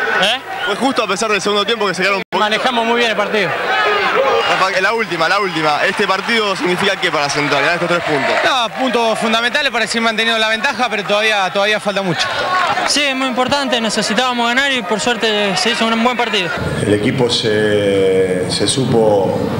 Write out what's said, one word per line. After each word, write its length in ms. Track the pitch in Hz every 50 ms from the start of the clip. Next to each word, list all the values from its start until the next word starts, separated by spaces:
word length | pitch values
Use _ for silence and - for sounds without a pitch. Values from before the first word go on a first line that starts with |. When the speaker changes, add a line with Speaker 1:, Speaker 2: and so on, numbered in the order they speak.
| - - - - 185
Speaker 1:
¿Eh? 160 | 208 240 262 - - - - -
Speaker 2:
¿Fue 100 | - 202
justo 280 | 196 220 269 254 254 220
a 40 | 190
pesar 220 | 196 190 226 214
del 120 | 208 190
segundo 220 | - 208 208 208 202
tiempo 200 | 208 233 220 208
que 80 | 190 170
se 80 | 180
quedaron 160 | 196 202 202 190
un 60 | -
poquito? 200 | - - 190 214
Speaker 1:
Manejamos 420 | 208 220 208 - 254 247 233 226
muy 120 | 233 233 240
bien 140 | 240 226
el 60 | 214 202
partido. 320 | 202 196 202 208 190 156 147 - - - 762 - - - - - 392 - - - 539 539 - - - -
Speaker 2:
Rafa, 320 | - - 185 190 185 185
la 120 | 190 208 233
última, 360 | 226 220 170 170 165 165 165
la 100 | 190 202
última. 460 | 208 185 165 160 156 151 147 139 147
¿Este 220 | 190 190 - 208 190
partido 480 | 190 190 185 214 233 226 214 202 190
significa 400 | - - 180 180 160 - 202 190
qué 160 | 185 185 175
para 180 | 151 156 143 143
Central, 320 | 143 147 147 143 143 139
ganar 140 | 139 156 175
estos 140 | 175 175 170
tres 140 | 175 170 -
puntos? 320 | 160 151 139 131 - - - -
Speaker 1:
No, 260 | 339 285 254 233 214 - -
puntos 400 | 262 254 226 233 233 226 214 -
fundamentales 520 | 180 226 220 233 233 240 - 294 294 269
para 140 | 214 233 220
seguir 160 | - - 233
manteniendo 380 | 226 226 220 214 226 226 226 220
la 100 | 220 220
ventaja, 400 | 220 220 - 285 262 202 247 233
pero 140 | 226 202 196
todavía, 480 | 160 208 208 220 220 214 202 190 180 156
todavía 260 | 202 196 214 214 208
falta 220 | - 208 196 196
mucho. 260 | 196 180 160 - - - - - - 370 359 370 349 330 - 359 359 330
Speaker 3:
Sí, 160 | - 285 294
es 120 | 277 262
muy 120 | 262 269 262
importante, 520 | 233 254 254 254 285 285 277 240 254 233
necesitábamos 680 | 226 214 - 220 202 - 214 214 254 254 247 240 240 233
ganar 240 | 240 262 277 277
y 100 | 262 247
por 180 | 208 - 214 196
suerte 560 | - 240 240 208 240 220 214 208 208 196 180
se 160 | - - 226
hizo 140 | 233 - 226
un 180 | 226 226 226 226
buen 140 | 247 247 220
partido. 320 | 240 226 208 202 180 156 - - - - - -
Speaker 4:
El 140 | - 101 104
equipo 340 | 104 107 127 127 131 123 113
se, 1200 | - - 117 110 107 107 107 107 104 101 101 98 98 98 95 95 95 95 92 92 92 92 90 87
se 180 | - - 110 101
supo 720 | - 135 127 107 107 113 110 107 104 98 95 - - - - - - -